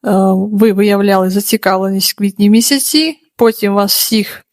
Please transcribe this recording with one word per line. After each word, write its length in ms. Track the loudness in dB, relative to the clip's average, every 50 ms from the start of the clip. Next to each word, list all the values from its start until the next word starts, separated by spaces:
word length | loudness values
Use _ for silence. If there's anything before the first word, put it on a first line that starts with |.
| _
е, 60 | -2 0 0 2 2 0 0 -2 -2 0
ви 200 | 2 2 2 2
виявляли 560 | 2 0 0 2 2 2 2 2 2 0 0
зацікавленість 800 | -2 -4 -4 -2 -4 -2 0 0 -2 0 -2 -2 -2 -2 -2 -4
в 40 | -4
квітні 340 | _ -4 -4 -2 0 2 4
місяці, 680 | 4 4 4 2 0 -2 -2 -2 0 0 0 -2 -6 _ _ _ _ _
потім 360 | 0 2 2 0 -4 -2 0
вас 220 | 0 0 0 0
всіх 500 | -2 -2 -2 -2 -2 -2 -2 -8 -18 _ _